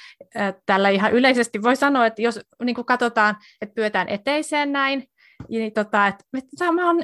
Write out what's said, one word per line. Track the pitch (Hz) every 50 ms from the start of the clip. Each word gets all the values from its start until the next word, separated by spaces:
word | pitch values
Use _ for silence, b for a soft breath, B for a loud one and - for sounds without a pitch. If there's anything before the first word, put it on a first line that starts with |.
| B B B B - - -
ää, | 214 208 196 190 - _
tällä | - 196 190 196 202
ihan | 196 196 202 - -
yleisesti | 240 254 269 262 247 233 - - 214 202
voi | 240 262
sanoa, | 269 285 285 285 262 233
että | 226 220 - 220
jos | 233 220 214 - _ _ _ -
niinku | 247 240 247 240
katsotaan, | - 254 240 247 240 233 226 214 208 208 208 b b b b
että | 214 208 -
pyötään | 226 220 214 208 190 180 -
eteiseen | - 202 - 269 285 302 302 - 302 294 294 285 285
näin, | 277 269 269 277 277 262 - _ b b b b b - -
niin | 226 226 226 220 214
tota, | 220 208 208 - 208 202
et, | 202 196 202 _ _ -
et | 262 262 _ - - 349 349 330
mä | 349 359
oon, | 349 339 339